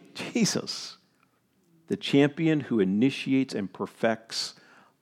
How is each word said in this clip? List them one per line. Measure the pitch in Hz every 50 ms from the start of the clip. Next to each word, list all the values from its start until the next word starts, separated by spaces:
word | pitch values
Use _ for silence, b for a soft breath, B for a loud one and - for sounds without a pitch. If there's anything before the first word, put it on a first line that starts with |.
| - - -
Jesus, | - - - - 240 208 - - - - - - - - - - - _ _ _ _ _ _ _ _ _ _ _ _ _ _ _ _ _ -
the | -
champion | - - - - 139 143 143 143 - 160 160 160 151
who | 131 - 123 107
initiates | 95 92 98 107 127 135 131 - - 135 135 131 131 - -
and | 113 98 90
perfects | - - 101 - - - - 113 110 110 - - - - - - - b b b b b b b b b